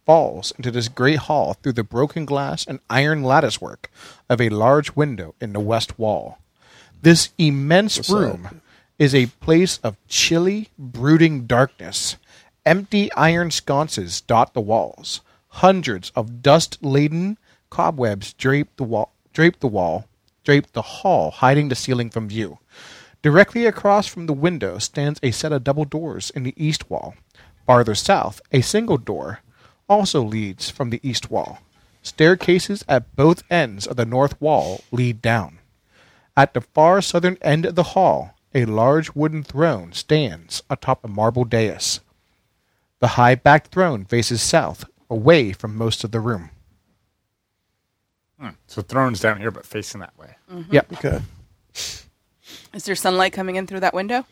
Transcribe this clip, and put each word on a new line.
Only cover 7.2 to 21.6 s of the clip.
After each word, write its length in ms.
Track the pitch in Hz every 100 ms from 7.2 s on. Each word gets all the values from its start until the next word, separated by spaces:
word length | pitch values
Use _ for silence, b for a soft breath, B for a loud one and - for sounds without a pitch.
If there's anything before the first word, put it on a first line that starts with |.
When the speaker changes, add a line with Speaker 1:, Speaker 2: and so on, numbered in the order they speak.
| - -
Speaker 1:
immense 600 | 156 139 139 175 214 -
Speaker 2:
What's 100 | -
that? 60 |
Speaker 1:
room 460 | 208 143 87 90 - b b b -
is 160 | 143
a 120 | 135 123
place 520 | - - 165 180 -
of 140 | 113 101 _
chilly, 640 | - - 165 180 208 214 -
brooding 680 | 131 120 135 160 160 147 117
darkness. 680 | 120 135 - 82 - - - b b b _
Empty 480 | - 180 202 208 202
iron 380 | - 156 170 170
sconces 720 | - - 139 156 - 90 -
dot 320 | - 117 127
the 60 | -
walls. 580 | 104 110 69 - - - _ _ _
Hundreds 600 | - 185 190 147 95 - -
of 240 | 110 120
dust-laden 960 | 139 160 - - 147 135 151 165 190 214 _ _ _
cobwebs 640 | - 170 156 117 98 98
drape 420 | - 131 139 151 -
the 80 |
wall, 280 | 123 113 - _ _
drape 260 | - 165 -
the 60 | 131
wall, 380 | 104 85 85 - _ _ _
drape 280 | - 143 -
the 80 | -
hall, 500 | - - 196 156 78
hiding 360 | - 127 139